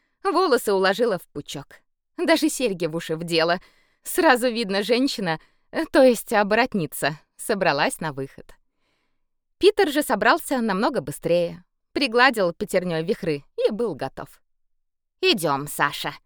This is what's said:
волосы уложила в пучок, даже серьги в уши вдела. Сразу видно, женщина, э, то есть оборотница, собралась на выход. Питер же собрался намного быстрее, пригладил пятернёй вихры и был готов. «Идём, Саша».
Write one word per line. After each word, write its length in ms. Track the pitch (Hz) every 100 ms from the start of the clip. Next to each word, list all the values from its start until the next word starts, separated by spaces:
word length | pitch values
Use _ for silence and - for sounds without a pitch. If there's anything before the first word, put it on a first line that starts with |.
| _ _
волосы 500 | 392 330 370 254 -
уложила 460 | 196 190 190 240 180
в 80 | -
пучок, 540 | 147 - - - - _ _ _ -
даже 320 | 349 320 320
серьги 380 | - 247 175 165
в 80 |
уши 220 | 165 - 160
вдела. 420 | 170 165 165 175 - _ _ _
Сразу 440 | - - 330 247 247
видно, 360 | 226 196 196
женщина, 560 | 202 233 269 - 180 156 - _ _
э, 120 | - 320
то 180 | 320
есть 280 | 262 220 -
оборотница, 840 | 214 202 220 262 202 151 - 143 156 _ -
собралась 600 | - 208 175 143 156 -
на 140 | 160
выход. 420 | 139 135 - - - _ _ _ _ _ _ _ _ _ _
Питер 320 | 370 427 359
же 120 | 277
собрался 580 | - 214 233 320 - 262
намного 400 | 226 185 269 226
быстрее, 640 | 135 - 160 175 170 170 _ _ _
пригладил 600 | - 269 233 262 226 175
пятернёй 500 | - 202 185 180 160
вихры 400 | 165 233 170 143 - - 494
и 60 |
был 240 | 208 233 135
готов. 440 | 131 - - _ _ _ _ _ _ _ _ _
«Идём, 460 | 370 240 156 139 147
Саша». 480 | - 147 - 156 -